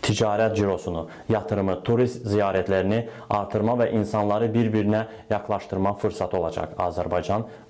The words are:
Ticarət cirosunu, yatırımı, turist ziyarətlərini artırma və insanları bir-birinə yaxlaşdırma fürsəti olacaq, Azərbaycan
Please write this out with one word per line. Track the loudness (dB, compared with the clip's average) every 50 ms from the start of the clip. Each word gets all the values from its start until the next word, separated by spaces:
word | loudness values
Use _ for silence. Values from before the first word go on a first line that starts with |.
Ticarət | 0 0 2 2 2 2 4 4 2 2 4
cirosunu, | 2 2 2 2 0 -2 -4 -4 -4 -6 -8 -12 -18 -2 0
yatırımı, | 0 0 2 0 -2 0 2 0 0 -2 0
turist | 0 2 4 2 2 0 -6 -4
ziyarətlərini | 0 2 2 2 4 2 0 2 2 2 2 2 2 0 0 -2 -4 -12 -16 -6 -2
artırma | -2 -2 -2 0 -2 0 2 2 2 2
və | 2 2 2
insanları | 0 0 0 0 0 2 2 2 2 0 2
bir-birinə | 2 2 2 2 2 2 2 4 2 2 0 -2 -10 -18 -6 -4
yaxlaşdırma | -4 -4 -2 -2 -4 -4 -4 -4 -2 0 0 0 0 0
fürsəti | -2 -2 -2 -2 -4 -2 0
olacaq, | -2 -2 -2 -2 -4 -6 -6 -4 -2
Azərbaycan | -2 -2 -2 -2 -4 0 -2 -2 0 0 -2 -2 -2 -6 -10 -20 -14 -4